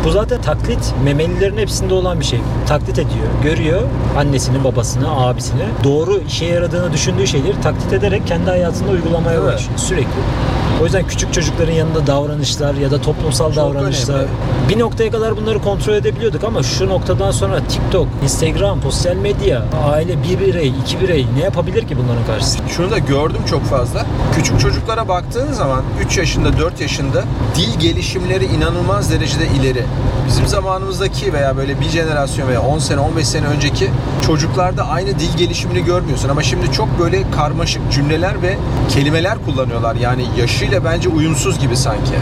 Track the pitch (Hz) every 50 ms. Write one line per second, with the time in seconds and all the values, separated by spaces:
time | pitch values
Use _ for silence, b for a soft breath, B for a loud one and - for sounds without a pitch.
0 | - 151 160 190 214 220 254 - - 147 - 120 - - - - - - - -
1 | 131 139 143 143 160 170 180 170 190 196 196 214 214 - - - 190 185 185 185
2 | 180 185 175 165 139 - - - - - - - - - 151 147 - - - -
3 | 156 123 - - - - 117 120 123 147 160 165 165 156 160 190 240 247 - -
4 | - - - 151 147 147 139 131 - - 123 135 135 131 117 120 113 - - 120
5 | 131 147 156 135 127 123 123 - - - - 123 127 110 113 120 113 139 143 151
6 | 160 175 202 196 - - - - 160 170 170 175 175 170 160 175 180 175 151 -
7 | - 180 180 180 196 185 - 147 135 180 202 - - 160 147 - - - 196 196
8 | 202 202 185 208 214 - 175 170 175 180 185 180 180 170 165 - 180 190 180 175
9 | 170 165 165 165 165 165 165 160 156 - - - - - - - - - 185 175
10 | 131 - - 123 - - - - - - - - - - - - - 170 165 190
11 | 175 - - - - - - 185 165 - 175 - 165 160 165 160 160 160 156 160
12 | 147 139 139 143 143 147 151 147 143 127 - - 151 143 143 139 143 135 139 143
13 | 123 156 147 - - 156 131 - 160 156 156 156 151 143 139 139 139 139 135 135
14 | 127 143 143 139 135 127 - - - - - - - 123 185 220 240 220 - -
15 | 226 220 226 226 220 220 214 208 214 214 220 208 - 202 202 185 - 220 214 208
16 | - 220 202 - 233 220 160 147 - 190 226 185 139 - - - 185 190 190 175
17 | - - 180 - 190 196 - - 190 196 190 160 139 - - - - - - 185
18 | 156 131 - - 147 139 - - 160 160 156 156 185 202 190 147 127 139 127 -
19 | - - 180 185 202 208 202 - 196 196 156 120 110 - - - - 143 147 156
20 | 160 175 - - - 165 180 185 196 190 180 175 160 135 120 131 123 - - -
21 | 180 185 180 151 127 117 117 131 160 196 - 175 170 156 185 220 226 - 156 123
22 | 127 123 120 117 117 113 110 107 - - - - - - - - 170 190 226 196
23 | 147 131 139 139 147 - - 113 113 - - - - - 147 131 120 120 - 196
24 | 233 - - - - - - 160 - - - - - - - - - - 226 220
25 | 185 - 185 180 165 - - - 262 294 - - 185 139 131 131 131 - - -
26 | - - - - 170 143 - - 117 - 139 135 151 170 - - 160 139 - -
27 | 143 135 - 185 - - - - - - - 139 175 214 - 170 156 170 165 170
28 | - - - 190 180 175 185 190 180 - - 156 156 165 170 175 175 180 190 202
29 | 196 - 165 160 160 156 - - 160 - - 139 135 131 123 123 120 - - -
30 | - - - - - - - - - - 202 202 190 190 190 190 190 190 190 175
31 | 196 190 - - - 196 165 147 139 135 131 131 139 139 143 131 135 147 147 165
32 | 165 160 156 147 143 131 - - - 131 127 127 - 123 147 160 135 - 160 143
33 | 139 131 131 139 135 - - 165 151 147 143 147 147 143 131 - 190 196 - -
34 | - - - - - - 160 151 147 160 - - 180 180 - 135 147 131 151 170
35 | 190 196 196 - 151 - - 160 175 170 170 - - - 180 180 175 165 175 180
36 | 175 - 135 - - - - 147 - - - - - - - - - - - -
37 | 170 170 - - 190 - - 139 151 147 147 160 160 151 - - - - - 135
38 | 143 147 156 156 170 185 196 - 170 180 196 202 - - - - - - - 139
39 | 139 147 151 165 165 185 220 226 - - 147 135 131 120 120 117 113 117 113 117
40 | 123 123 127 127 123 120 113 123 123 120 - - - - 208 185 160 165 165 165
41 | 151 180 160 156 151 160 160 - - 196 175 - 139 131 117 127 - 120 110 107
42 | - 127 127 123